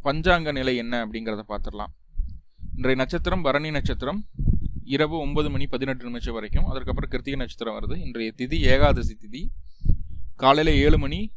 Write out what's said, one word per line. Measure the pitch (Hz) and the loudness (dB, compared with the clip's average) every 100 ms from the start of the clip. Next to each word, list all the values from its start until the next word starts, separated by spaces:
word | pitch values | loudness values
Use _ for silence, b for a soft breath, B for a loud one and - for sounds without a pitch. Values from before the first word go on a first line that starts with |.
பஞ்சாங்க | 220 165 180 175 156 | -2 0 2 2 2
நிலை | 139 131 123 | -2 -2 -2
என்ன | 117 120 | -2 -4
அப்படிங்கிறத | 110 113 110 107 107 | -4 -6 -6 -8 -6
பார்த்துடலாம். | 104 104 104 101 - _ - - - - _ - - | -6 -6 -8 -12 -14 _ -6 -6 -6 -16 _ -10 -2
இன்றைய | 127 131 | 0 0
நட்சத்திரம் | 131 175 - - | 0 -2 0 0
பரணி | 143 139 156 | 2 0 -2
நட்சத்திரம், | 147 - 123 131 196 - - - - - - | -2 -2 -2 -2 -4 -6 -2 2 4 2 -4
இரவு | - 139 151 160 | -4 0 0 0
ஒன்பது | 143 147 151 | -2 0 0
மணி | 131 139 | 0 0
பதினெட்டு | 127 135 127 | 0 -2 -4
நிமிஷம் | 123 120 123 | -6 -6 -6
வரைக்கும். | 113 107 - - | -6 0 2 2
அதற்கப்புறம் | 131 127 127 - | 2 -2 -4 -2
கிருத்திகை | 127 139 139 | -4 -4 -4
நட்சத்திரம் | 120 - 113 104 | -6 -6 -8 -6
வருது. | 104 170 | -4 -2
இன்றைய | 151 120 113 - | -4 -4 -6 -6
திதி | 127 - | -4 2
ஏகாதசி | 131 135 147 135 120 | 6 6 6 4 0
திதி, | 107 104 123 202 - B B B - - - - | -6 -12 -6 -6 -6 B B B 2 2 -6 -6
காலையில | - 131 147 160 147 | 2 4 6 6 6
ஏழு | 143 139 | 6 6
மணி | 139 160 214 | 4 -2 -6